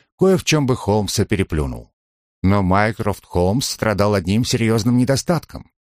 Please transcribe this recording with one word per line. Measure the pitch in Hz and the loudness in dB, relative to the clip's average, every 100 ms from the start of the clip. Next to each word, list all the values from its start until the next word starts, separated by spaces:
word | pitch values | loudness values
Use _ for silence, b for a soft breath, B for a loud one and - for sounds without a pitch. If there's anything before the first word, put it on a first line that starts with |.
| b - | b 0
кое | 185 185 | 2 2
в | |
чём | - 156 131 | 2 0 0
бы | 123 | -2
Холмса | - 107 98 - | 0 0 0 -2
переплюнул. | 95 98 92 78 69 58 57 _ _ _ _ _ | -2 -2 -2 -2 -4 -8 -16 _ _ _ _ _
Но | 92 101 | 0 2
Майкрофт | 92 98 107 113 104 95 | 2 2 0 -2 -4 -6
Холмс | - 90 90 117 - | -4 0 0 0 -4
страдал | - 110 98 101 | -4 -2 0 2
одним | 101 87 107 | 0 0 0
серьёзным | - 123 113 113 107 123 | 0 0 0 0 2 2
недостатком. | 127 135 - 165 - - - _ | 2 0 -2 -4 -4 -18 -20 _